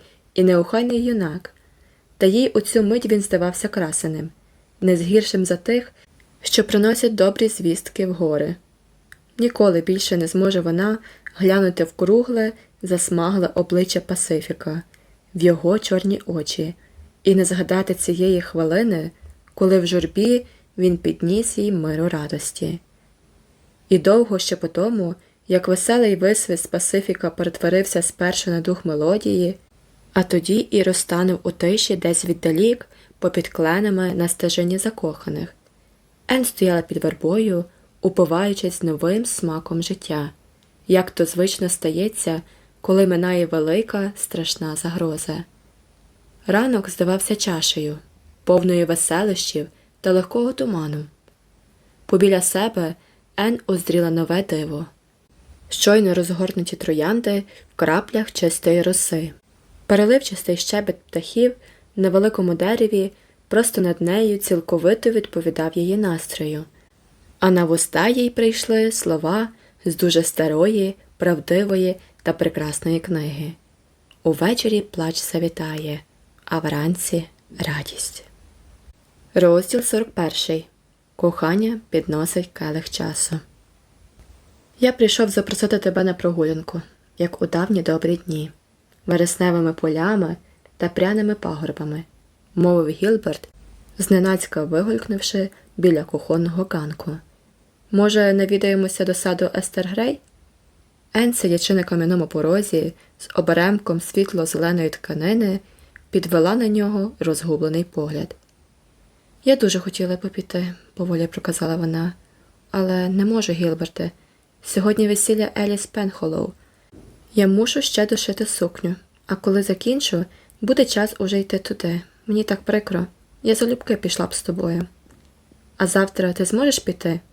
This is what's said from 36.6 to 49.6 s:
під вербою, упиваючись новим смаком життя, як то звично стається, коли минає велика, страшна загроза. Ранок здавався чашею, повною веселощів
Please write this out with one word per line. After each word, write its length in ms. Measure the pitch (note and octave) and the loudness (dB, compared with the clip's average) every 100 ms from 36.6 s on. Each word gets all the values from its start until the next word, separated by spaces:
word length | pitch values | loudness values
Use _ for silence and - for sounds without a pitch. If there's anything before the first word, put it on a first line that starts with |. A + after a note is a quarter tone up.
| F#3 E3+ | 2 2
під 220 | E3 - | -2 -4
вербою, 640 | D#3+ - D#3+ G3+ A3 F3 F3 _ _ _ | -4 -2 0 0 2 0 -4 _ _ _
упиваючись 800 | F#3+ F#3 E3+ E3 G3+ G3 F#3 F3+ | -2 2 2 2 0 -2 -4 -4
новим 420 | E3 D3+ E3 G#3 A#3+ | -4 -2 0 0 -2
смаком 580 | - E3+ D#3+ - E3 | -4 -4 -4 -4 -6
життя, 460 | E3+ F#3 - D3+ C#3+ - _ _ _ _ - | -4 -6 -6 -6 -6 -10 _ _ _ _ 2
як 240 | F#3 F3+ | 2 2
то 140 | - E3 | 0 -2
звично 440 | F3 F#3 - F3+ | 0 -2 0 -4
стається, 720 | - E3 D#3+ G#3 - - D#3+ - _ _ _ | -2 -2 -2 -2 -2 -4 -4 -8 _ _ _
коли 260 | - F#3+ F#3+ | 2 4 4
минає 380 | F3 F3+ F3+ E3+ | 4 2 0 0
велика, 640 | D#3+ D#3 F3+ A3+ G3+ G3 G3+ | 0 0 0 0 -4 -4 -6
страшна 600 | - F3 E3 - D#3+ D3+ | -8 -6 -6 -6 -6 -6
загроза. 680 | E3+ F3 E3 D#3 - D#3+ E3+ _ _ _ _ _ _ _ _ _ - | -6 -4 -4 -4 -6 -8 -12 _ _ _ _ _ _ _ _ _ -2
Ранок 420 | G3 B3+ A#3 G3 | 0 2 0 -2
здавався 460 | - F3+ F#3+ - G#3 | -2 0 0 -2 -2
чашею, 640 | - E3 D#3+ - D3+ D3+ - _ - _ | -2 -2 -2 -2 -4 -8 -14 _ -20 _
повною 420 | - F3+ F3+ F3 E3+ | 2 4 4 2 2
веселощів 800 | E3 - E3 G#3 F#3 - D#3 | 0 0 0 0 -2 -4 -6